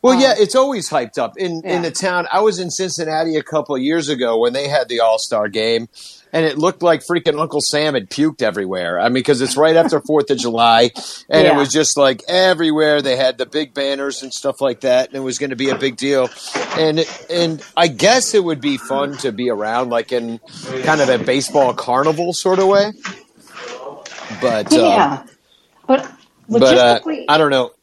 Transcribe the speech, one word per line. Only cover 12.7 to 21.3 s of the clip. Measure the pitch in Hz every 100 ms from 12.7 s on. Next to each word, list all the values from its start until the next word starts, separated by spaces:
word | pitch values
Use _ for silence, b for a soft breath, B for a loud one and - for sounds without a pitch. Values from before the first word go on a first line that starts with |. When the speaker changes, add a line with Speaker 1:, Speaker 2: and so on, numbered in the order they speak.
| 151 151 147
Speaker 1:
They | 139 127
had | 131 123
the | 127
big | 151 143
banners | 143 139 139 139 135
and | 135
stuff | - 139 131
like | 139 123
that, | 131 127 127
and | 139
it |
was | 135 123
gonna | 143 123
be | 135
a | 120
big | 135 117
deal. | 135 139 123 B B - - -
And, | 160 156 156 - -
and | 170 170 156 - -
I | 170
guess | 113 185 254 247
it | 214 175
would | 151
be | 143 135
fun | - 135 143 143
to | 135
be | 104 123
around, | 107 107 120 127
like, | 117 113
in | 123 117 113 - B B -
kind | - 156
of | 131
a | 123
baseball | 117